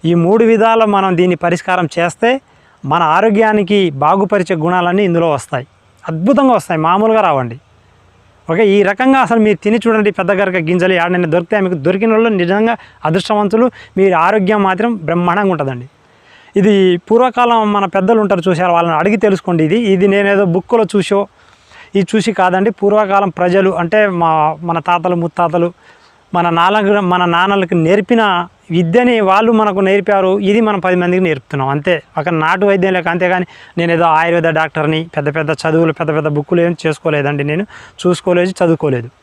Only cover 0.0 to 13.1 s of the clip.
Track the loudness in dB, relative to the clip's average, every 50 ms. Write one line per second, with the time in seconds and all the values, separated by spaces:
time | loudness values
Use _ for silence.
0 | 0 0 0 2 2 2 2 4 4 4 4 4 4 2 4 2 2 2 2 0
1 | 0 0 0 0 2 0 0 0 -2 -2 -2 -2 -4 -4 -2 -2 -2 -4 -2 -2
2 | -4 -4 -2 _ -2 0 0 -2 _ _ _ _ _ _ _ _ -6 -2 0 0
3 | 2 2 2 2 2 2 2 2 2 2 2 0 0 0 0 0 0 0 -2 -2
4 | 0 0 2 0 0 0 0 -2 -2 -2 -4 -2 -2 -2 0 0 0 0 0 0
5 | 0 0 0 0 0 0 -2 -2 -4 -6 -8 -8 -8 -10 _ _ _ _ _ _
6 | _ -10 -8 -4 0 0 2 2 2 2 2 0 0 -2 -4 -2 0 0 0 0
7 | 2 2 2 2 2 0 0 -2 -4 -6 -8 -14 _ _ _ _ _ _ _ _
8 | _ _ _ _ _ _ _ _ _ -6 -2 0 2 2 2 2 2 0 0 0
9 | 0 2 2 2 2 2 2 2 2 2 0 0 -2 -2 -2 0 0 0 0 2
10 | 0 -2 -2 -2 -2 -2 0 0 0 -2 -2 -4 -2 -2 -2 0 0 0 0 0
11 | 0 0 0 -2 -2 0 -2 -2 -2 -2 -2 -2 -2 -2 -4 -2 -2 -2 -2 0
12 | 0 0 0 2 0 0 0 0 0 0 0 0 0 -2 -2 -4 -8 -20 -20 _
13 | -4 -2